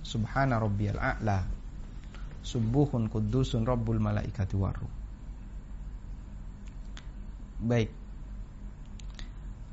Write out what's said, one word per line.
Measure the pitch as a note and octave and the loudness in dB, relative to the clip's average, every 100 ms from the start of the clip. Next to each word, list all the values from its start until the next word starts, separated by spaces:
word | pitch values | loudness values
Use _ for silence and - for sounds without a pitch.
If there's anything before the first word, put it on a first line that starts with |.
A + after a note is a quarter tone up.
| - | -2
Subhana | A#2 G#2 C#3 C3+ A2+ | 0 2 4 6 6
rabbiyal | A2 G#2 G#2 G2+ | 4 4 2 2
a'la. | C3 - G#2+ F#2+ F2+ - - - - - - - - - | 2 2 2 4 2 -2 -4 -6 -6 -8 -8 -8 -6 -6
Subuhun | - B2 A2 C3+ D3 B2 A2 | -2 2 4 6 6 4 2
kuddusun | A2 G#2+ B2+ C3 A#2 A2+ | 2 2 4 4 4 4
rabbul | B2 A2+ A2 | 2 2 4
malaikati | G#2+ G#2 - - F#2 G2 | 4 2 0 0 0 2
waruh. | F#2+ - - - - - - - - - - - - - - - - - - - - - - - - - - - - - | 2 0 -4 -6 -8 -8 -8 -8 -8 -8 -8 -8 -6 -8 -8 -8 -8 -10 -10 -8 -10 -8 -8 -8 -10 -8 -10 -10 -10 -2
Baik. | A2+ A#2+ G#2+ - - - - - - - - - - - - - - - - - - | 4 6 4 0 -10 -10 -8 -8 -8 -10 -10 -10 -10 -8 -8 -8 -8 -8 -8 -8 -10